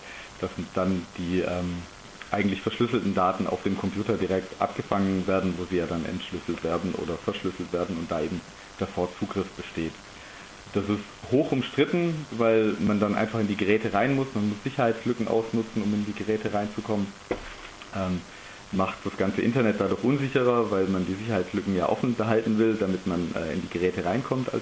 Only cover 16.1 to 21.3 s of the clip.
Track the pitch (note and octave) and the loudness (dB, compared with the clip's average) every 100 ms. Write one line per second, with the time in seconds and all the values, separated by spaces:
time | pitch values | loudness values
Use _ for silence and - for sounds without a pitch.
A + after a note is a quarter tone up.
16.1 | G2+ G2+ G#2+ G#2+ G2+ G#2 G#2+ A2 G#2 F#2+ | -4 -2 0 0 -2 -2 -4 -2 0 -2
17.1 | - - - - - - - - G2 F#2 | -6 -8 -6 -6 -14 -16 -16 -10 -4 -2
18.1 | F2+ - - - - - F#2+ F#2+ - G2+ | -2 -4 -16 -16 -18 -4 0 0 -2 -6
19.1 | - F#2+ - A#2 C3 A2 G#2 G2 G2 A#2+ | 0 0 2 2 4 4 4 2 2 2
20.1 | C#3+ C3+ C3+ B2 A#2+ G#2+ G2 F#2+ F#2+ F2+ | 2 2 4 4 4 4 2 4 2 0
21.1 | F#2+ A2 | -2 0